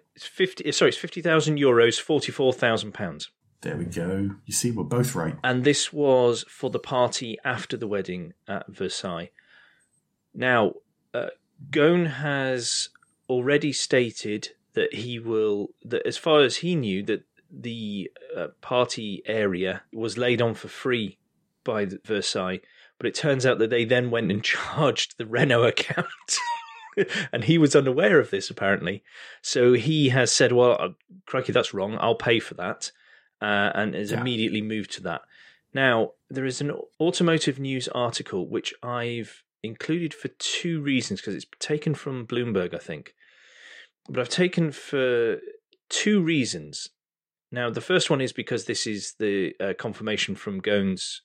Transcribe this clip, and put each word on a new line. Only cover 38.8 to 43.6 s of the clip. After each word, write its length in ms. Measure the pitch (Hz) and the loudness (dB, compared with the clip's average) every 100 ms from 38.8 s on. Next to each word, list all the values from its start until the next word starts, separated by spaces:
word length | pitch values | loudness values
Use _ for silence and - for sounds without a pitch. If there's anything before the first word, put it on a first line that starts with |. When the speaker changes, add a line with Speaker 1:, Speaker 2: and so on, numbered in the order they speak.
Speaker 1:
I've 640 | 123 120 120 117 110 - _ _ | -8 -6 -4 -6 -10 -14 _ _
included 500 | 110 110 - 170 160 | -12 -8 -4 -2 -4
for 180 | - 131 - | -8 -12 -8
two 420 | - - 175 160 | -6 -4 -4 -2
reasons, 400 | 143 131 - - | 0 0 0 -6
'cause 140 | - 143 | -6 -8
it's 100 | - - | -10 -10
taken 340 | - 151 165 | -4 -2 -2
from 320 | 139 143 131 113 | -2 -4 -8 -4
Bloomberg, 480 | 120 120 98 90 | -4 0 0 -2
I 60 | 82 | -6
think. 340 | - 76 - _ _ _ _ - | -10 -12 -14 _ _ _ _ -20